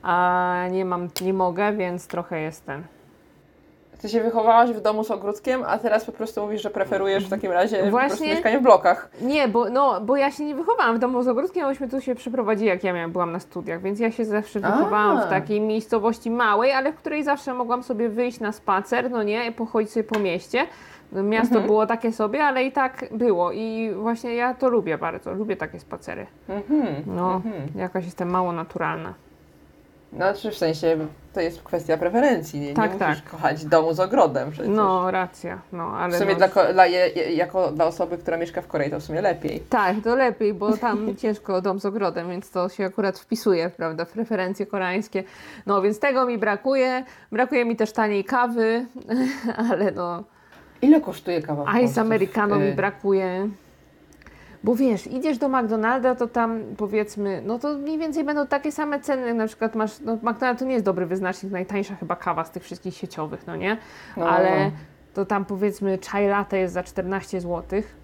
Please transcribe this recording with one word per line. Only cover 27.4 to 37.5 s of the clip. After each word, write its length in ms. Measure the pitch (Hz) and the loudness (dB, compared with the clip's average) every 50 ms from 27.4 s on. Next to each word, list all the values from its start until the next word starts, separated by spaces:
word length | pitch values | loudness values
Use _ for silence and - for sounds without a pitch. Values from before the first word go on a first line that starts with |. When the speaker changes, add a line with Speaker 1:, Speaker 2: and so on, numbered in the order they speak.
| 185 226 214 170 135 151 151 | -2 -6 -8 -6 -8 -8 -6
Speaker 1:
jakaś 280 | 190 190 180 - 190 170 | -6 -8 -4 -4 -6 -6
jestem 260 | 175 180 - 180 175 | -6 -8 -6 -4 -2
mało 220 | 180 185 185 175 | 0 0 0 0
naturalna. 640 | 170 165 160 - - 175 165 156 160 165 165 - 185 - _ - - - - - - - - - - - - _ _ - _ _ | -2 -6 -8 -8 -6 -4 -4 -4 -4 -6 -8 -12 -14 -16 _ -20 -20 -20 -20 -20 -20 -20 -20 -20 -20 -20 -20 _ _ -20 _ _
Speaker 2:
Znaczy, 380 | - - 180 190 403 403 - 220 | -6 0 0 0 0 0 -6 -8
w 40 | 208 - | -4 0
sensie, 380 | 180 160 160 156 175 165 165 156 156 151 - - - - | 0 0 0 2 2 2 2 2 0 -6 -10 -14 -20 -8
to 80 | - 202 | -4 -2
jest 220 | 170 165 165 - | -2 -2 -4 -6
kwestia 340 | - - - 170 - - - | -10 -4 -4 -4 0 0 0
preferencji, 640 | 160 175 175 196 233 269 285 240 175 156 - - 147 | 2 2 2 2 4 4 4 4 2 -2 -6 -8 -6
nie? 140 | 143 143 143 | -6 -2 0
Speaker 1:
Tak, 260 | 190 220 202 185 196 | 0 0 0 0 0
Speaker 2:
Nie 60 | 190 | 0
musisz 160 | 156 147 151 | 0 0 -2
Speaker 1:
tak. 80 | - - | -6 -16
Speaker 2:
kochać 340 | - - - 135 143 151 156 | -12 0 0 0 0 0 0
domu 300 | 151 170 160 156 165 165 | 4 4 4 6 4 2
z 60 | 160 | 0
ogrodem 500 | 185 185 220 277 196 156 123 135 127 143 | 0 2 4 4 4 4 4 -2 -4 -4
przecież. 220 | 156 147 - 220 202 | -6 -6 -2 0 2
Speaker 1:
No, 340 | 214 208 190 185 185 180 185 | 4 4 4 4 2 2 0
racja, 480 | 185 190 185 180 - - - 170 185 190 - - | 0 -2 -2 -4 -8 -12 -10 -10 -10 -10 -14 -14
no, 120 | - 175 165 165 - | -10 -8 -8 -6 -4
ale 160 | - 170 180 175 | -4 -2 0 0
Speaker 2:
W 40 | 175 | 2
sumie 140 | 202 196 | 2 2
Speaker 1:
no 60 | 190 170 | 6 6
Speaker 2:
dla 100 | 190 185 | 6 6
ko-, 240 | - 202 180 - | 6 4 4 6
dla 140 | 185 185 185 | 8 8 8
je-, 220 | 175 175 180 180 165 | 8 8 4 2 2
je-, 240 | - 175 - - 170 | 2 0 -2 0 2
jako 380 | 156 175 170 | 0 0 0